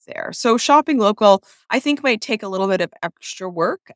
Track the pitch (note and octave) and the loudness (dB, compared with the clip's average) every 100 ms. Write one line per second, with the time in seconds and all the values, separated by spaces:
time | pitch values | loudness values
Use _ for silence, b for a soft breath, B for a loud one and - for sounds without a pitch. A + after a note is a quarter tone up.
0 | - - G1+ F3+ A#3+ A3+ - D4 D4+ C#4 | -16 -12 -10 -4 0 0 4 2 2 2
1 | G3+ G#3+ G#3 F#3+ b b b B3+ D4 C#4+ | 2 4 4 4 b b b -4 -2 -2
2 | C4+ A3 - G#3+ G3+ F#3 F#3+ F#3 E3+ - | -2 -2 -4 -8 -6 -4 0 0 -2 -6
3 | E3+ _ - - F#3 E3+ F3+ F#4 _ | -12 _ -18 -12 -10 -4 -4 -4 _